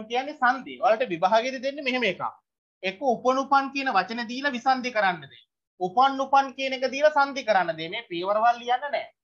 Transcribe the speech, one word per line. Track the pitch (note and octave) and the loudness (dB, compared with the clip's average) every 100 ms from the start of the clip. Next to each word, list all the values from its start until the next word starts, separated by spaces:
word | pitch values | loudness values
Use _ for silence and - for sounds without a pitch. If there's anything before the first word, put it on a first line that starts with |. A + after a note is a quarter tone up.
| A3 | -2
කියන්නේ | A#3+ C#4 D4 | -4 -4 0
සංධිය. | B3 C4 - B2+ | 0 0 -6 0
ඔයාලට | F3 A3 G3+ | 2 2 0
විභාගෙදි | E3 F#3 A3 B3+ C4 | 0 2 4 2 -4
දෙන්නේ | C4 C#4+ C4+ | -6 -4 -2
මෙහෙම | B3+ A3+ | 0 0
එකක්. | - A#2+ - _ _ _ _ | -2 -8 -10 _ _ _ _
එක | F#3 F#3+ | -8 -2
උපනුපන් | C#4 A3+ B3 C4 C4+ C#4 C4+ | -2 0 2 0 2 2 2
කියන | C#4 C4+ | -4 0
වචන | - - A#3 A3+ | 0 0 -6 -6
දීලා | B3 C#4+ | -4 -4
විසන්ධි | A#3+ C4 B3+ B3 | -2 0 0 0
කරන්න | G#3+ G3 E3+ | 0 0 0
දෙයි. | C#3+ - _ _ _ _ | -10 -20 _ _ _ _
උපන් | F3+ G#3 C4+ C4+ | -2 4 2 2
උපන් | C4+ C4+ C4+ | 2 2 2
කියන | B3 C4+ | -4 -4
එක | C4 B3+ | -2 -4
දීලා | C4+ D4+ D4+ | 2 2 4
සංධි | C#4 C4+ G#3+ | 0 -2 0
කරන්න | F#3+ E3+ | 2 2
දෙයි. | D#3+ E3 | -4 -6
මේ | A3 - | -8 -8
පියවරවල් | E3+ F#3 G#3 A#3 A#3+ | -6 -2 2 2 2
ලියන්න | A#3+ B3+ C#4+ | 0 -2 -2
නෑ. | G3+ B2+ _ | -6 -6 _